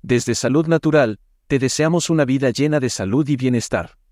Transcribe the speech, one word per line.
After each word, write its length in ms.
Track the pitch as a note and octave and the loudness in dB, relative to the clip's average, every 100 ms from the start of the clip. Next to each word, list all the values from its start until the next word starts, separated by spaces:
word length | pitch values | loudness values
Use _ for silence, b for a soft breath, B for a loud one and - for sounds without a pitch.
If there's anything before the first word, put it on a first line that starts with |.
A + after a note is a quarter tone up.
Desde 320 | A2+ B2 B2 | 0 -2 0
Salud 320 | A2+ A#2+ C#3 | -2 0 0
Natural, 540 | D#3+ D#3+ D#3 D3+ A#2 G#2 _ _ | 2 0 4 2 2 -2 _ _
te 140 | _ C#3 | _ 0
deseamos 500 | B2+ - D#3 E3+ - | 0 0 0 0 0
una 160 | D#3+ | 0
vida 240 | B2+ C3+ C3 | 2 0 0
llena 300 | A#2 D3 D3+ | 0 0 0
de 100 | B2 | -2
salud 380 | - F#2+ B2+ D3 | -4 -2 -2 0
y 60 | |
bienestar. 640 | C3+ B2+ A#2+ - F#2+ D#2+ _ _ | -2 0 -2 -2 -6 -6 _ _